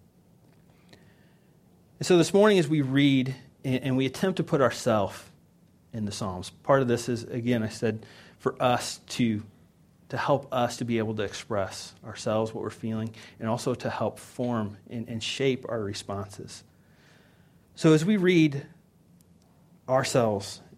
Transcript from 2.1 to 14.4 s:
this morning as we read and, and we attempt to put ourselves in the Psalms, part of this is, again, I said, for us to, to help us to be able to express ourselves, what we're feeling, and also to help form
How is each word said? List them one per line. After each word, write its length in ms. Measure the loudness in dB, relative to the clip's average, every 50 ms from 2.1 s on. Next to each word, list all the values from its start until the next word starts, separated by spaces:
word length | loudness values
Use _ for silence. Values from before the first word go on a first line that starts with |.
| 6
this 160 | 6 6 6
morning 280 | 6 6 6 8 6 4
as 80 | 4 2
we 120 | 2 0
read 540 | 0 2 4 4 4 6 4 4 2 0 -4 -10 -14 -20 _ _ -4
and, 180 | -2 -2 -2
and 140 | 0 0 0
we 100 | 0 0
attempt 300 | -2 -2 -2 -2 -2 0
to 80 | -2 -2
put 160 | 0 2 4
ourselves 600 | 4 2 2 0 0 2 2 2 2 0 -4 -10 -18 -20 -20 _ _ _ _ _ _ _ _ _ _ _
in 120 | -8 -8 -6
the 80 | -6
Psalms, 380 | -6 -6 -6 -6 -6 -8 -10 -12
part 300 | -16 -4 2 4 4 6
of 80 | 4 2
this 200 | 0 0 0 -2
is, 160 | -4 -4 -6
again, 400 | -8 -8 -4 0 0 0 0 0
I 40 | -4
said, 380 | -4 -2 -2 -2 -2 -4 -8 -16 -20 -20 -20 -20 -14 -6
for 220 | -4 -4 0 2
us 380 | 2 2 2 0 -2 -6 -10 -12 -14 -8
to, 320 | -2 -2 0 0 0 -4 -6 -12 -18 _ -20 _ _ _ _ _ _ _ _ -10
to 60 | -8
help 360 | -4 0 0 0 0 -2 -4
us 240 | -2 -2 -2 -2 -4
to 80 | -6 -4
be 140 | -2 -2 -2
able 160 | -2 -2 -4
to 60 | -4
express 720 | -6 -6 -8 -10 -8 -4 -4 -2 -2 -4 -6 -12 -16 -16 -18 -18 -16
ourselves, 500 | -16 -14 -8 -4 -2 0 0 0 -2 -4
what 80 | -8
we're 80 | -8 -8
feeling, 440 | -10 -8 -8 -6 -4 -4 -6 -8 -10 -14 -20 -20 -12 -6
and 80 | -4 -2
also 260 | -2 -2 -2 -4 -4
to 160 | -4 -6 -6
help 300 | -4 -4 -4 -4 -6 -8
form 560 | -14 -14 -8 -6